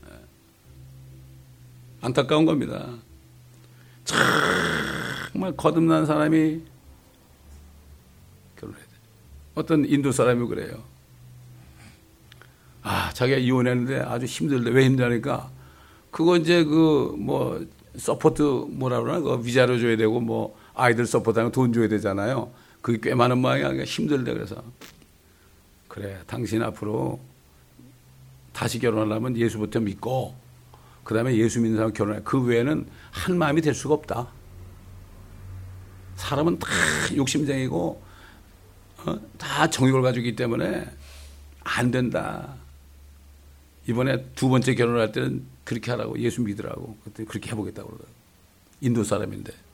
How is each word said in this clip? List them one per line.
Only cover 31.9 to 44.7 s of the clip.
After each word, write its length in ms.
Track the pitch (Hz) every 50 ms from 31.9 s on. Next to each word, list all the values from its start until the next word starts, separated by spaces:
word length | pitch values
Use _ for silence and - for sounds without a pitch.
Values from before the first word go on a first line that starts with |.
| 107
결혼해. 280 | - 107 101 107 107 104
그 180 | - - 135
외에는 460 | 127 120 120 117 120 139 156 - 131 - - - - -
한 260 | - - - - 180
마음이 240 | 175 165 147 143 165 156
될 120 | 151 127
수가 200 | - - - 151
없다." 340 | 147 - - - 117 120 - - - - - - - - - - - - - - - - - - - - - - - - - - - - - - - - - - - - - -
사람은 440 | - - - 147 135 156 170 160 -
다 80 | - - - - - - - - - - -
욕심쟁이고, 840 | - 139 131 - 156 151 135 - 135 131 127 135 165 175 160 - - - - - - - - - - - - - - - - - - - - - - -
어? 140 | - - - - - - -
다 300 | - - - 147 156 160
정욕을 340 | - - 131 131 131 131 127
가지고 240 | 127 123 120 117
있기 100 | 123 113
때문에 520 | - 123 120 117 120 - - - - - - - - - - - - - - - - - - - - -
안 260 | - - - 123 123
된다. 640 | 120 127 127 117 - 85 - 50 - - - - - - - - - - - - - - - - - - - - - - - - - - - _ _ - - -
이번에 360 | 117 117 127 135 131 - - - -
두 120 | - - 131
번째 260 | 127 127 117 131